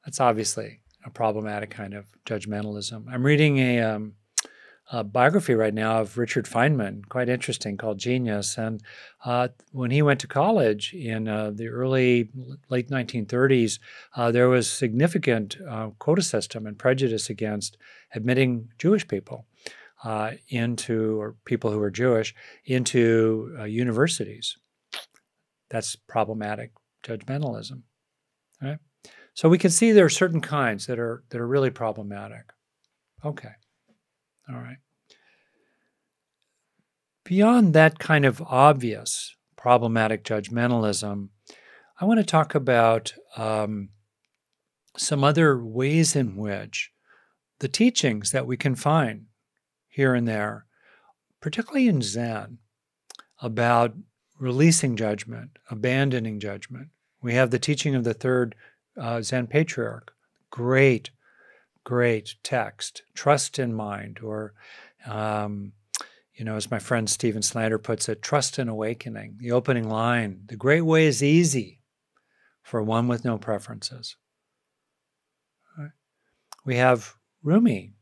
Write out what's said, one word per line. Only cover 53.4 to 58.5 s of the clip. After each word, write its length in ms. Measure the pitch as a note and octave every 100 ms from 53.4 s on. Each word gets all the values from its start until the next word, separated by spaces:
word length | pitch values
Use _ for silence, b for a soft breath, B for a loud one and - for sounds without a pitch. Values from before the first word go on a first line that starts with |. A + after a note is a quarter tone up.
about 540 | B2 A2+ A#2+ A#2+ A#2 B2+ - _ _ _
releasing 560 | C3 B2+ E3 E3 C#3 A2
judgment, 600 | A2 G#2 A2+ A#2 A#2+ _ _
abandoning 720 | A2 B2 C3 C#3 B2+ A2+ G#2
judgment. 500 | G#2 G2 - B2 D3 _ _ _
We 120 | A#2+
have 180 | A#2+ C3
the 80 | A#2+
teaching 360 | - C#3+ D#3 C3+
of 80 |
the 100 | A#2
third, 420 | A2+ C3 B2+ A#2+